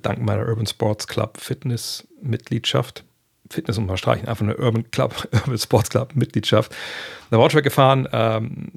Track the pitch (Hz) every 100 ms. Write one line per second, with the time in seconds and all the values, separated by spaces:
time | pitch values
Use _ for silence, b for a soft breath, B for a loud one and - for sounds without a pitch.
0 | - - 110 104 92 113 110 - 113 104
1 | - - 107 - - 127 131 117 - -
2 | - 294 165 113 - 120 - 131 127 -
3 | - _ _ _ _ - 160 110 98 92
4 | - 120 - 113 104 - 123 113 113 -
5 | 123 - - 117 - 117 - 117 107 120
6 | 123 139 110 123 104 107 - B B B
7 | B B B 110 120 151 139 143 135 135
8 | 131 117 113 110 113 135 -